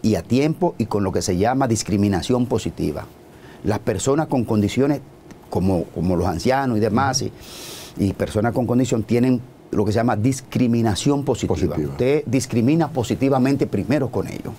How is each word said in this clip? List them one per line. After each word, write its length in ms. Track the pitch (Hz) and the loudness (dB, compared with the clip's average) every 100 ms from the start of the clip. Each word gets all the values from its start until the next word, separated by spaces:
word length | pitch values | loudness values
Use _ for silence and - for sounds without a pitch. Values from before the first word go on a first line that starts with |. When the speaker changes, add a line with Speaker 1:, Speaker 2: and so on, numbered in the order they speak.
Speaker 1:
y 140 | 110 95 | 0 0
a 60 | |
tiempo 520 | - 123 151 156 175 - | 0 0 2 0 -2 -2
y 100 | 113 | -2
con 180 | 101 | 0
lo 80 | 95 | 0
que 100 | 95 | -2
se 140 | 90 90 | -2 0
llama 320 | 110 131 135 | 2 2 0
discriminación 760 | 113 - 101 104 92 - 123 120 | 0 0 0 2 0 0 0 2
positiva. 580 | 120 - - 82 76 - - - - - - | -2 -4 -4 -4 -4 -10 -18 -20 -20 -20 -8
Las 160 | - 107 | -2 -2
personas 480 | - 95 - 147 156 | -2 -2 0 0 0
con 180 | 139 | -2
condiciones 560 | 113 110 104 - 139 147 - - - - - | 0 0 0 2 0 0 -6 -20 -20 -20 -6
como, 340 | - 92 90 - | -2 0 0 -2
como 220 | - 87 87 | -4 0 0
los 100 | 87 | 0
ancianos 520 | 82 120 127 135 107 | 0 0 0 0 0
y 20 | |
demás, 420 | 107 110 135 127 | 2 2 0 0
y, 100 | 107 - - - - - - - | -4 -8 -18 -16 -16 -16 -16 -2
y 160 | 98 | -2
personas 380 | 90 90 104 117 | 0 -2 0 0
con 140 | 113 113 | 0 0
condición 380 | 120 127 117 | 2 2 0
tienen 360 | - 117 127 123 123 - - | 0 2 2 0 -2 -18 -4
lo 140 | - | -2
que 80 | 104 | 0
se 40 | 110 | 2
llama 200 | 120 104 | 0 2
discriminación 1080 | 117 135 - - 123 117 113 92 143 143 | 0 -2 -4 0 2 4 2 2 2 0
positiva. 300 | 139 120 95 | 0 -2 0
Speaker 2:
Positiva. 380 | 85 85 76 73 | 0 0 -2 -4
Speaker 1:
Usted 320 | 69 123 151 120 | 0 2 2 2
discrimina 600 | 127 - 117 117 165 151 | -2 0 0 2 2 2
positivamente 800 | 127 110 113 135 135 127 139 147 | -2 -2 0 2 2 2 2 0
primero 420 | 101 90 147 131 | -2 0 0 0
con 160 | 101 90 | -2 -6
ellos. 260 | - - | -8 -10